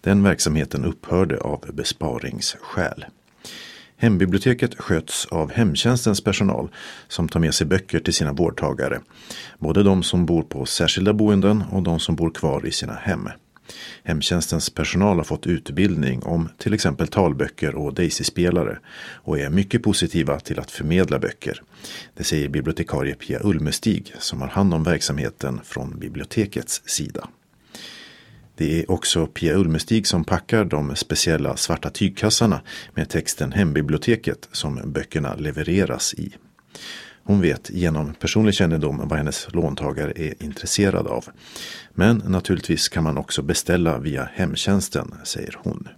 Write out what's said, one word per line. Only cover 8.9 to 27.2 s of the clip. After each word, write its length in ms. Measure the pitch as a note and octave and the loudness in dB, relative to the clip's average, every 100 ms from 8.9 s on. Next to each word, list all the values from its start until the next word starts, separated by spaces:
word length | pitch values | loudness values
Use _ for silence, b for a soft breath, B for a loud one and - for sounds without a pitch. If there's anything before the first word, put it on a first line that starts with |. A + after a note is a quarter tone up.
| - - B B B B B | -2 -6 B B B B B
Både 240 | D2+ D#2+ | 0 6
de 200 | G2+ F#2+ | 6 6
som 240 | F2 F2+ E2 | 4 2 4
bor 160 | E2+ | 2
på 240 | D#2+ C2+ C2+ | 0 -4 -4
särskilda 460 | - E2+ - F#2+ | 0 0 2 2
boenden 520 | G#2+ G#2+ G2+ G2 G#2+ G2 | 4 6 6 6 2 0
och 120 | F#2+ | 0
de 180 | E2+ E2 | 0 0
som 160 | - D#2+ | 0 0
bor 140 | E2 | 0
kvar 360 | - D#2+ C#2 - | 0 -2 0 -2
i 60 | |
sina 200 | - - | -4 -6
hem. 360 | - - F2+ G1+ - _ _ B B B B | -6 -4 -4 -4 -12 _ _ B B B B
Hemtjänstens 680 | - D#2+ - F2+ E2 E2 - | -4 -2 2 0 0 -2 -2
personal 460 | - D#2 F2 G2+ F2+ | -2 -2 4 4 4
har 80 | |
fått 220 | D2+ D2+ - | 0 -4 0
utbildning 760 | E2 - C#2 G2 E2 C2+ B1+ | -2 -2 0 2 2 0 -2
om 260 | - E2+ E2 - | -2 -2 -2 -4
till 160 | - | -2
exempel 340 | G#2+ F#2 C#2+ D#2+ | 0 0 0 0
talböcker 680 | - F2+ C#2 C#2+ - D2+ | 2 2 2 -4 -2 -4
och 200 | C#2+ D2 | -2 -6
Daisy-spelare 840 | C#2 F2 - - - F2 F2 B1+ - - - | -2 -2 0 -4 0 2 2 0 -4 -12 -18
och 400 | - - - D2+ | -16 -14 -4 -2
är 120 | C#2+ | 0
mycket 320 | E2+ G2+ A#2+ | 0 2 0
positiva 580 | G#2+ G2+ E2+ E2+ C#2+ C#2+ | 2 2 2 2 0 -2
till 180 | - - | -4 -8
att 120 | - | -8
förmedla 480 | - D2 F2+ F2+ C#2+ | -6 0 2 4 2
böcker. 440 | - - - - - B B B B | -2 -4 -8 -8 -12 B B B B
Det 100 | - | -8
säger 240 | F2+ D#2+ C#2+ | -2 0 0
bibliotekarie 680 | C#2+ C#2 D#2 - D2 C#2 | -2 -2 -4 -2 -2 -2
Pia 260 | C2+ - B1+ | -4 -6 -2
Ulmestig 720 | G2+ E2 D2 - - F#2+ - - | 0 2 0 0 0 0 -2 -10
som 220 | - - | -8 -6
har 80 | C2+ | -4
hand 260 | F#2+ G2 | 2 2
om 80 | E2 | 4
verksamheten 800 | D#2+ D#2+ - C#2+ B1 - C#2 C2 | 2 2 0 -2 -4 -4 -6 -6
från 340 | - - C2+ - | -8 -10 -8 -10
bibliotekets 840 | - - - - G2+ - - - - | -10 -10 -6 -2 -2 -2 -6 -8 -4
sida. 420 | - D2+ - | -4 -4 -8